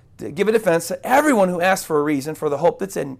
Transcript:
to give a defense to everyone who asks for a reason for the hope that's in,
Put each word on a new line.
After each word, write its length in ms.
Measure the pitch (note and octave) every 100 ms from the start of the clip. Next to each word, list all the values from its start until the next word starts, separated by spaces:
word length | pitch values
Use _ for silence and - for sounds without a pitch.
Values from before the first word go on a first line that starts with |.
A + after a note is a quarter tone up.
| _ -
to 120 | -
give 160 | C#3+ G3
a 60 |
defense 340 | A3 F#3+ E3 -
to 180 | - -
everyone 440 | C4+ D4+ A#3 F#3
who 100 | F3+
asks 260 | F#3 F3+ -
for 140 | D3+
a 40 |
reason 320 | D3 D3 C3+ D#3
for 120 | D#3
the 120 | C#3
hope 200 | E3+ -
that's 160 | F#3+ E3+
in, 220 | C#3+